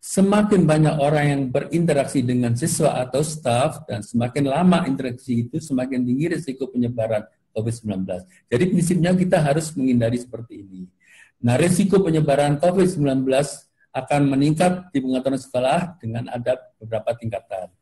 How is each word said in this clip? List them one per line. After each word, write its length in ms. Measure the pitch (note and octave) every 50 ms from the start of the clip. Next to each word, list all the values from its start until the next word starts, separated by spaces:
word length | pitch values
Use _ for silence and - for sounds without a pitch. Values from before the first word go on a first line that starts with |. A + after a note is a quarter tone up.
Semakin 640 | - - - - F#3+ G3 G3+ G#3+ G#3 G#3 G#3 F#3 E3
banyak 320 | D3+ D#3 D#3+ D#3 D3+ -
orang 280 | - C#3 D3 D#3 D3+ D3 D3
yang 120 | C#3+ C#3 C#3 B2+ B2
berinteraksi 720 | C#3+ C3+ - D3+ E3+ E3+ E3 D3 C#3 C3 - - C#3+ A#2+
dengan 320 | A#2+ B2 B2 B2 A#2 A#2
siswa 400 | A#2+ D#3+ E3+ - - D#3+ C#3 B2+
atau 240 | B2+ B2+ B2+ - C3+
staff 640 | D3+ D#3 - - - B2+ A#2 A#2+ C3+ D#3 D#3 - -
dan 160 | - G#2 G2+
semakin 480 | G2+ - - A#2 A#2 B2 - D3 C#3+ C3+
lama 400 | C3+ D3+ F3+ F3+ F3 E3 F3 C3
interaksi 560 | C3+ C3 C3 B2+ A#2+ - - - A#2+ A#2 A#2
itu, 160 | A#2 - D#3+
semakin 400 | D#3 - C3+ B2+ B2+ C3 C3+ B2+
tinggi 240 | B2 B2 B2 C3+ D#3 E3+ E3+
risiko 400 | D3 - - B2 - C#3 B2+ -
penyebaran 540 | B2 A#2+ A#2 B2 A#2 A2 A2+ A2+ G#2+ G#2+ - _ _ _ _ _
covid 200 | A2+ G#2+ A#2 A2
sembilan 280 | - - G#2 G2 F#2
belas. 200 | F#2 F#2+ F#2 F2+ - _ _ _ _ _
Jadi 160 | A#2 B2 F#3
prinsipnya 460 | F#3 F#3 E3+ D#3+ E3+ F3+ D#3+ D#3 F3 F#3
kita 320 | F#3 F#3 F#3 F#3+ F3 D3+
harus 240 | C#3+ C#3 D#3+ D#3 - -
menghindari 400 | D3 C3 C3 B2 A#2+ A#2 A2+ A#2+
seperti 460 | A#2+ - - - - A#2+ - G#2 G2+ G2+
ini. 180 | F#2+ F#2+ F#2 F#2 - _ _ _ _ - - - _ _ _ -
Nah, 80 | A#2+ A#2+
risiko 480 | C3 D#3+ F3+ F#3 - G3 F#3+ G3+ F#3+
penyebaran 560 | F#3+ E3 D#3+ D#3 D3+ C#3 C3+ C#3 D3 D3 D3
covid 320 | C#3+ - F3+ F3+ G3 F#3 F3+ -
sembilan 220 | C#3+ D3 C#3 C3 C3+
belas 480 | C3 C3 C3 C3+ D3 D3+ - - _ _ _ _ _ _ _
akan 320 | C3 B2+ - D3 C#3+ C#3+
meningkat 640 | C#3 C3+ C3+ C#3 D3+ D#3 D#3+ F3+ F3+ F3+ - - -
di 160 | _ C#3 C3
pengaturan 320 | B2+ C3 B2+ B2+ C3+ C3+ C3
sekolah 600 | - - - B2 B2+ C3 D3 F3 F#3 E3+ - _
dengan 320 | - A2+ A2+ C3 B2+ B2+ B2
ada 240 | A#2+ A#2+ B2 B2+ B2+ - - _ _
beberapa 320 | G#2+ G#2+ A2 G#2+ G#2+ - A#2
tingkatan. 560 | A#2+ A2+ A2+ G2+ F#2+ - _ G2+ F#2+ F2+ F2+ _ _